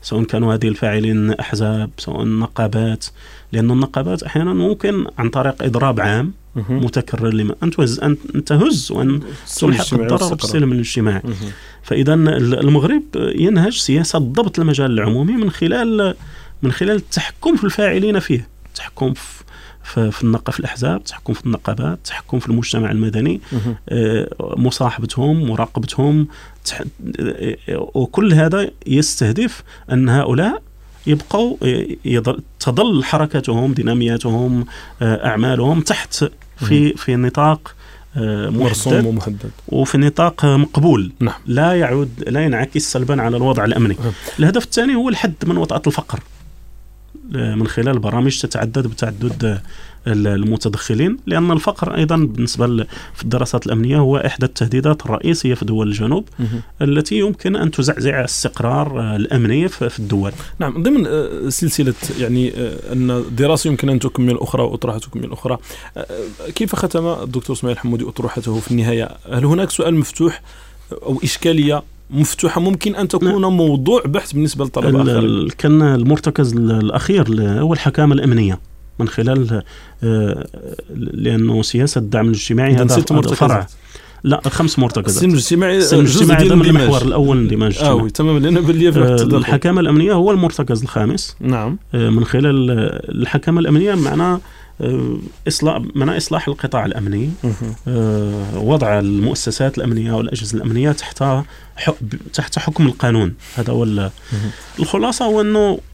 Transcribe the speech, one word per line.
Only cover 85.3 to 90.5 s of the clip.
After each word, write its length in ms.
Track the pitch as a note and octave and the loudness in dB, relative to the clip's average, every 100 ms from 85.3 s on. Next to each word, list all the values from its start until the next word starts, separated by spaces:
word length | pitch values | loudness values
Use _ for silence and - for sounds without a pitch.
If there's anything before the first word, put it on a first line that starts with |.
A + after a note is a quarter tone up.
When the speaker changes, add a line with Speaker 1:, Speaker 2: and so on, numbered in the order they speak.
Speaker 2:
الاجتماعي، 460 | D#3+ A#2 E3+ F#3 F#3+ | 4 2 2 2 4
Speaker 1:
السلم 260 | F3 - | 4 6
Speaker 2:
جزء 120 | C#3+ C#3+ | 6 6
Speaker 1:
الاجتماعي 280 | E3 E3 | 6 6
Speaker 2:
ديال 60 | F#3 F#3 | 6 6
Speaker 1:
ضمن 60 | |
Speaker 2:
الاندماج. 280 | E3 D#3 B2+ | 8 6 6
Speaker 1:
محور 120 | C#3 | 4
الأول 360 | B2 - C#3 C3 | 2 2 4 4
الاندماج 360 | A2 G#2+ G#2+ | 2 2 0
Speaker 2:
آه، 60 | G#2 | 2
Speaker 1:
الاجتماعي. 240 | D3 B2 | 2 2
Speaker 2:
وي، 60 | A2 | 2
تمامًا، 300 | G#2 D#3 D3+ | 0 2 2
لأن 220 | C#3+ F3 | 4 4
بلي 300 | D#3+ E3 E3+ | 4 4 4
في 80 | D3 | 6
Speaker 1:
آه، 160 | B2+ B2 | 4 4
Speaker 2:
التدرج. 180 | A#2 | 4
Speaker 1:
الحكامة 480 | B2 A#2+ C#3 E3+ F#3 | 2 2 2 2 2
الأمنية 320 | E3 D3+ E3+ | 4 4 4
هو 180 | F#3+ F#3 | 4 4
المرتكز 500 | G3 E3+ | 4 2